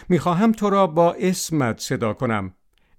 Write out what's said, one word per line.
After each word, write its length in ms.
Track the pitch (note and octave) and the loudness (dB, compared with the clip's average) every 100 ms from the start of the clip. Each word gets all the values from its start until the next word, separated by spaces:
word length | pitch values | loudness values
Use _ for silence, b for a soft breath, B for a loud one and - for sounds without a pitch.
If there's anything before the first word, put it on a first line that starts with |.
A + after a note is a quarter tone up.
| B | B
می‌خواهم 440 | F3 F3 E3+ A3+ | 0 0 2 2
تو 180 | A3 G#3 | 2 0
را 160 | G3 F#3+ | 2 2
با 260 | D#3 E3+ | 4 2
اسمت 680 | - F#3 F3+ - D#3 B2 G#2+ | 2 -2 -2 -4 -2 -2 -2
صدا 320 | - B2 A2 | -6 -4 -4
کنم. 420 | G2+ B2 G#2+ F#2+ - _ _ _ | -4 -2 -4 -4 -12 _ _ _